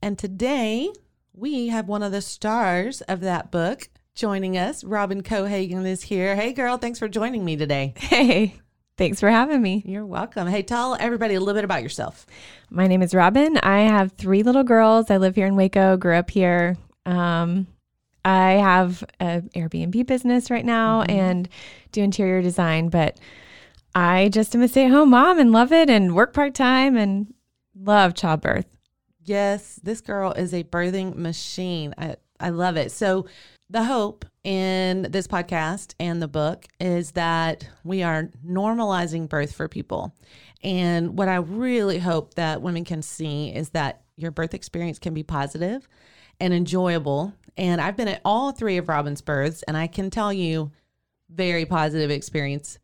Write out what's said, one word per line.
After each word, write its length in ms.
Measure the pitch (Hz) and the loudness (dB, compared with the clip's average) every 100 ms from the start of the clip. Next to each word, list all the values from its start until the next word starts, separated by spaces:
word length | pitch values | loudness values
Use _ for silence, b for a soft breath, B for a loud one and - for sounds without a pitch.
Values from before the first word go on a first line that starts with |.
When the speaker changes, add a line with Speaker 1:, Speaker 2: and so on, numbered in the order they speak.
Speaker 1:
And 160 | 208 196 | -6 -6
today, 720 | 202 190 247 277 220 220 320 415 _ _ _ | -8 -4 -2 -2 -2 -2 -4 -8 _ _ _
we 340 | - 247 285 240 | -12 -8 -4 -4
have 180 | 226 190 | -4 -4
one 160 | 208 | -4
of 80 | 208 | -4
the 100 | 196 | -6
stars 800 | 196 - 214 220 208 175 202 269 | -8 -8 -4 0 0 0 -2 -8
of 200 | - 185 | -8 -6
that 280 | 190 175 - | -4 -4 -4
book 380 | 175 170 269 - _ _ | -4 -2 -4 -12 _ _
joining 440 | - 220 196 190 185 | -6 -4 -2 -2 -2
us. 260 | 185 302 | -4 -6
Robin 400 | - 208 202 196 | -6 -4 -2 -4
Cohagen 640 | 180 220 196 202 190 180 185 | -4 -4 -2 -4 -4 -4 -4
is 180 | 185 | -6
here. 320 | - 196 185 196 | -6 -4 -2 -2
Hey, 160 | 220 | -4
girl, 260 | 262 247 247 | -2 -4 -2
thanks 220 | 240 240 | -6 -6
for 80 | 214 | -6
joining 380 | 214 226 247 180 | -4 -4 -4 -4
me 100 | 156 | -4
today. 380 | 147 143 139 - | -2 -2 -4 -8
Speaker 2:
Hey, 640 | - 240 254 185 214 - _ _ _ _ | 0 4 4 4 2 -2 _ _ _ _
thanks 220 | 180 202 | -2 2
for 100 | 202 | 4
having 320 | 226 262 294 | 4 4 2
me. 220 | 208 196 202 | 2 0 -4
Speaker 1:
You're 200 | 196 214 | -10 -8
welcome. 420 | 180 226 - 175 | -8 -8 -6 -2
Hey, 140 | 202 | -2
tell 320 | 196 240 247 254 | -2 -2 -2 -2
everybody 360 | 233 233 226 190 | -2 -2 0 0
a 40 | |
little 140 | 190 | 0
bit 100 | 208 | -2
about 180 | 202 175 | -2 -4
yourself. 420 | 123 - - - _ B B B B | -6 -8 -10 -10 _ B B B B
Speaker 2:
My 180 | 170 190 | 0 4
name 140 | 185 | 4
is 120 | 180 185 | 4 6
Robin. 420 | 175 226 302 311 | 6 6 4 4
I 240 | - 196 | 4 4
have 300 | 214 214 190 | 4 4 2
three 300 | - 190 196 | -2 0 2
little 200 | 214 254 | 4 2
girls. 460 | 254 226 220 220 226 | 4 6 6 6 4
I 60 | 196 | 2
live 180 | 190 185 | 4 2
here 120 | 196 | 2
in 80 | 196 | 4
Waco, 420 | 190 196 190 185 | 4 4 4 4
grew 180 | 185 170 | 4 2
up 140 | 180 | 2
here. 480 | 208 180 175 175 180 - _ - | 0 2 2 0 -2 -8 _ -4
Um, 600 | 180 175 165 170 180 185 _ _ _ _ _ | -2 0 0 0 -2 -4 _ _ _ _ _
I 280 | 190 190 185 | 2 4 6
have 500 | 196 196 185 180 180 - _ | 6 6 4 4 -2 -12 _
an 300 | 180 170 175 - | -4 -4 -6 -6
Airbnb 500 | 165 165 165 202 254 | -6 -4 -2 -2 0
business 460 | 254 254 247 240 | 0 2 0 0
right 140 | 240 233 | -2 0
now 360 | 226 226 220 | 2 2 2
Speaker 1:
Mm-hmm. 140 | 214 202 | 2 2
Speaker 2:
and 300 | 185 180 180 B B B B | 2 0 -4 B B B B
do 120 | - | -2
interior 380 | 202 196 196 185 | 0 2 2 2
design, 460 | 180 175 170 160 165 | 0 0 0 2 2
but 300 | 170 156 - b b b b b b _ 185 | 2 2 -2 b b b b b b _ 0
I 340 | 175 185 196 | 2 4 4
just 240 | 208 220 233 | 2 0 2
am 60 | |
a 60 | 240 | 4
stay-at-home 420 | 254 262 269 302 | 4 6 8 8
mom 300 | 247 294 359 | 8 8 6
and 120 | 247 | 6
love 200 | 226 247 | 6 6
it 180 | 320 311 | 6 6
and 260 | 226 185 170 | 6 4 4
work 180 | 233 | 2
part-time 640 | - 285 262 254 262 269 247 | 2 -2 2 2 4 4 4
and 360 | 208 196 208 - _ _ _ 196 | 2 0 -4 -12 _ _ _ -12
love 380 | 196 208 190 | 2 4 4
childbirth. 520 | 175 180 156 - - 190 _ _ _ _ _ | 2 -2 0 0 -2 -4 _ _ _ _ _
Speaker 1:
Yes, 560 | 165 202 202 202 - - | -6 -2 0 -2 -8 -14
this 180 | 175 226 | -8 -8
girl 300 | - 202 190 | -6 -4 -4
is 200 | - 180 | -4 -4
a 100 | 175 | -6
birthing 520 | 175 175 175 190 190 - | -6 -4 -2 -2 -6 -6
machine. 800 | 170 165 - - 185 175 151 - | -8 -8 -10 -8 -6 -6 -8 -10
I, 180 | 160 - _ _ | -10 -12 _ _
I 100 | 175 | -8
love 260 | 170 180 165 | -2 -2 -2
it. 140 | 139 | -4
So 340 | - 208 190 - b b b _ | -4 -2 -2 -4 b b b _
the 140 | 214 | -4
hope 420 | 226 262 208 - - _ | -2 -2 -4 -8 -20 _
in 600 | 196 190 190 185 185 185 | -6 -4 -2 -2 -2 -2
this 240 | 185 190 180 | -4 -6 -4
podcast 640 | 185 175 170 156 190 - - | -6 -4 -4 -4 -6 -12 -10
and 220 | 170 170 | -6 -4
the 60 | 160 | -6
book 380 | 147 151 180 - _ | -4 -4 -4 -14 _
is 320 | 180 175 160 | -4 -2 -4
that 560 | 160 165 165 165 160 - _ | -4 -2 0 -2 -4 -12 _
we 180 | 165 190 | -8 -4
are 260 | 170 160 165 120 156 | -2 -2 -4 -10 -8
normalizing 840 | 180 208 233 220 185 175 165 160 | -4 -2 -2 -2 -2 -4 -6 -6
birth 240 | 151 147 | -4 -4
for 140 | - 156 | -6 -10
people. 460 | - - - - - b b b b | -8 -8 -8 -10 -14 b b b b
And 540 | - 185 175 170 170 190 | -6 -2 0 0 -2 -2
what 100 | 190 | -2
I 60 | 185 | -2
really 640 | 165 208 254 247 202 175 | -4 -6 -2 0 0 -2
hope 340 | 180 165 151 - | -2 -2 -4 -6
that 260 | 165 156 | -4 -4
women 220 | 180 170 170 | -6 -6 -6
can 160 | 160 | -10
see 480 | 151 - 156 147 147 | -10 -10 -8 -6 -6
is 160 | 113 156 | -8 -6
that 300 | 165 139 - _ _ | -4 -6 -8 _ _
your 160 | 160 | -10
birth 220 | 147 165 | -6 -8
experience 460 | 190 - 170 170 156 | -8 -12 -8 -8 -8
can 140 | - | -8
be 100 | 160 | -8
positive 640 | 151 156 143 156 175 247 _ b b b b b | -8 -6 -6 -6 -6 -6 _ b b b b b
and 140 | 185 | -2
enjoyable. 800 | 175 170 180 180 170 143 139 180 202 _ - | 0 0 0 0 -2 -2 -4 -4 -10 _ -6
And 220 | 185 170 | -2 -2
I've 160 | 160 202 | -2 -4
been 100 | 226 | -4
at 140 | 190 - | -4 -2
all 260 | 214 269 | -2 -2
three 240 | 269 226 180 | -4 -4 -4
of 120 | 170 | -2
Robin's 320 | 151 147 143 | -2 -2 -6
births, 400 | - 147 139 160 | -4 -2 -2 -4
and 120 | - 156 | -6 -4
I 100 | 165 | -4
can 220 | - 190 | -6 -6
tell 220 | 226 208 | -4 -4
you, 380 | 196 170 160 151 _ _ _ _ _ _ | -2 -2 -4 -6 _ _ _ _ _ _
very 360 | 165 180 170 160 | -6 -2 -2 -2
positive 440 | 175 156 156 151 | -2 -2 -2 -4
experience 720 | 143 - 156 143 143 - - | -4 -6 -6 -6 -6 -10 -20